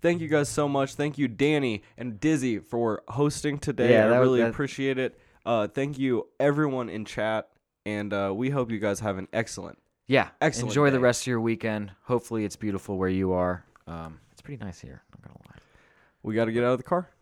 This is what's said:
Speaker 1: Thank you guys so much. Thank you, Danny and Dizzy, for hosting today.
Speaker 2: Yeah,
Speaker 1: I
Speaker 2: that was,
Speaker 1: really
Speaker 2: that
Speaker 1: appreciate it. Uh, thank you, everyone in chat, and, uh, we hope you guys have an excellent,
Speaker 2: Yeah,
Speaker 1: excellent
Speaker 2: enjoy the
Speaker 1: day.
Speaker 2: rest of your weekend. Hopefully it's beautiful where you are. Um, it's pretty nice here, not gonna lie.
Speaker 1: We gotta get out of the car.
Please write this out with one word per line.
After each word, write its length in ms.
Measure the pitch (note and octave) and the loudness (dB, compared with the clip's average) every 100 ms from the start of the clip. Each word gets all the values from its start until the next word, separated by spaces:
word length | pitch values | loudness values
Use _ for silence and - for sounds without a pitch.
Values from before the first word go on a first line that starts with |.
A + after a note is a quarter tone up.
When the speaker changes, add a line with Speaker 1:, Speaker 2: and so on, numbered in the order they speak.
Speaker 1:
Thank 200 | E3+ F3 | 2 0
you 60 | E3 | 0
guys 220 | D3 D3 | 0 0
so 180 | - D3 | 0 0
much. 240 | C#3 C3+ - | 0 -2 -2
Thank 220 | D3 C#3+ | -4 0
you, 100 | C3+ | -2
Danny 540 | G#2+ C#3+ D3+ C3+ G#2 - - | 2 2 2 0 -4 -8 -12
and 220 | B2 G#2+ | -10 -2
Dizzy, 400 | D3+ D#3 B2+ G#2+ | 0 2 0 -4
for 420 | - A#2 A#2 G#2+ - | -4 -2 0 -2 -6
hosting 500 | A2+ D3 - D3+ C#3+ | 0 0 0 -4 -4
today. 360 | - B2+ A#2 | -4 0 6
Speaker 2:
Yeah, 120 | A#2 G#2+ | 6 8
Speaker 1:
I 40 | |
Speaker 2:
that 100 | A#2 | 6
was, 80 | B2+ | 6
Speaker 1:
really 140 | B2+ | 4
Speaker 2:
that 80 | A#2 | 2
Speaker 1:
appreciate 480 | A2 C#3 - C3+ C3 | 0 -6 -2 -2 -2
it. 200 | B2+ - _ _ - | -4 -6 _ _ -2
Uh, 220 | A#2 G#2 | 0 0
thank 300 | - C#3 C3 | -2 -4 -2
you, 300 | C3+ A#2 - _ | 0 0 -2 _
everyone 500 | C#3 D3 D3+ C3 A#2 | 2 4 2 0 -4
in 160 | F#2+ G#2+ | -6 -8
chat, 440 | - G#2+ A2 - _ _ _ - | -4 -2 -2 -4 _ _ _ -6
and, 280 | G#2 G#2 | -4 -2
uh, 200 | G2+ G2 G2 | -2 -2 0
we 140 | B2+ | -2
hope 200 | C#3+ A#2+ | 0 -2
you 80 | A2+ | -2
guys 200 | G#2 G2 | -2 -2
have 180 | G#2+ F#2+ | -2 -4
an 100 | F2 | -4
excellent, 460 | - A2+ - F2 - _ _ _ | -4 -4 -8 -14 -16 _ _ _
Speaker 2:
Yeah, 240 | C3 G2+ _ | 0 0 _
Speaker 1:
excellent 320 | D#3 B2 A#2+ | -2 0 -2
Speaker 2:
enjoy 200 | C#3 C#3+ | 2 4
the 60 | C3+ | 4
Speaker 1:
day. 60 | |
Speaker 2:
rest 200 | B2 A#2 | 4 2
of 40 | - | -2
your 140 | A#2+ | -2
weekend. 500 | A2+ A2+ A2+ G#2+ G2+ - | 0 -2 -2 -4 -6 -12
Hopefully 420 | - B2 - A2+ G#2 | -2 -2 -2 -4 -4
it's 100 | - | -4
beautiful 400 | G#2+ G2 - G2 | -4 -4 -6 -2
where 120 | F#2 | 0
you 220 | F#2 F#2+ | 2 0
are. 320 | F2+ F2+ F2+ - _ - | 2 0 -2 -8 _ -14
Um, 320 | E2+ E2 D#2+ _ | -12 -12 -16 _
it's 100 | - | -20
pretty 220 | - C#3+ | -16 -14
nice 160 | G#2+ E2+ | -12 -14
here, 220 | B1 C2+ _ | -16 -20 _
not 100 | - | -20
gonna 160 | - - - | -20 -20 -20
lie. 120 | - _ _ _ _ _ _ | -20 _ _ _ _ _ _
Speaker 1:
We 140 | - A2 | -4 0
gotta 160 | A2+ | 2
get 120 | A2+ | 2
out 100 | A#2+ | 2
of 40 | B2+ | 0
the 40 | |
car. 260 | - F3+ F3+ _ | 0 -2 -4 _